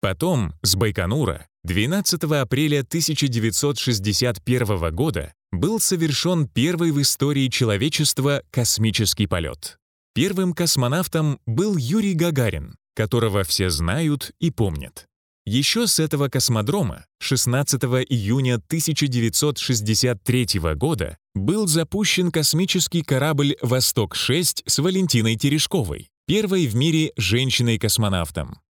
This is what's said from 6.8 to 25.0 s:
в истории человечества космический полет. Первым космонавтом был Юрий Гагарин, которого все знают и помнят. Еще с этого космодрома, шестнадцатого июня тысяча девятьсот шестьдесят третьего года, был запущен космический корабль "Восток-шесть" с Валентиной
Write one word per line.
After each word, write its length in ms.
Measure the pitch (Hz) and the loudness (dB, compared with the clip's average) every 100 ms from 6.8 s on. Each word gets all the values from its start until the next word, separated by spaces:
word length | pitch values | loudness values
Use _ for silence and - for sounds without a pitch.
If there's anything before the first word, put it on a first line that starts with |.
| 170 | 2
в 100 | 143 | 2
истории 460 | 135 - 139 143 131 | 0 0 0 2 0
человечества 960 | - 120 101 135 - 151 - 135 143 - | 2 2 2 0 0 0 0 0 0 -2
космический 760 | - 117 - 110 104 104 - 104 | -2 0 2 0 2 0 0 0
полет. 500 | 90 80 58 - - _ _ _ | 0 -4 -8 -14 -16 _ _ _
Первым 420 | - 170 190 185 | -2 0 0 -2
космонавтом 840 | 160 170 - 123 151 180 165 156 139 - | 0 0 2 2 0 -2 0 0 -2 -4
был 300 | 113 202 185 | 0 0 0
Юрий 380 | 120 202 208 | 0 0 0
Гагарин, 600 | 170 170 147 117 82 71 - _ - | 2 0 2 0 -2 -8 -16 _ -4
которого 480 | 110 120 113 101 | 0 2 2 0
все 260 | 95 - 92 | 0 0 0
знают 640 | 76 82 117 160 147 - - | 0 0 0 0 -2 -6 -4
и 100 | 170 | -4
помнят. 540 | - 104 76 65 - - _ _ _ - | 0 -2 -2 -10 -18 -20 _ _ _ -4
Еще 400 | 113 143 226 233 | 0 0 0 2
с 120 | - | 2
этого 300 | 156 147 139 | 0 0 0
космодрома, 760 | 135 - 117 104 196 131 62 - _ | 0 0 0 0 0 -2 -4 -16 _
шестнадцатого 840 | - 127 - 127 143 135 127 127 | -2 0 2 0 0 0 0 0
июня 560 | 127 120 101 127 131 120 | 0 -2 0 0 2 0
тысяча 480 | - 165 160 151 147 | -2 -4 -2 0 0
девятьсот 500 | 123 113 - 147 139 | 2 0 2 0 -2
шестьдесят 680 | - 120 104 110 123 117 | -2 -2 0 2 2 0
третьего 520 | - 123 120 101 80 | 0 0 2 0 0
года, 420 | 78 135 143 85 85 _ | -2 -2 -2 -4 -8 _
был 320 | - 98 202 208 | -4 -2 0 2
запущен 640 | 156 160 202 214 - 180 | 0 0 -2 0 0 0
космический 680 | 165 147 156 185 185 - 170 | 0 0 0 0 0 0 -2
корабль 560 | 151 131 143 147 143 - | 0 0 2 2 0 0
"Восток-шесть" 1000 | 127 127 123 - 101 - - 139 175 - - | 0 2 2 0 -2 -2 0 0 0 -2 -4
с 120 | - | 0
Валентиной 580 | 156 190 | 2 2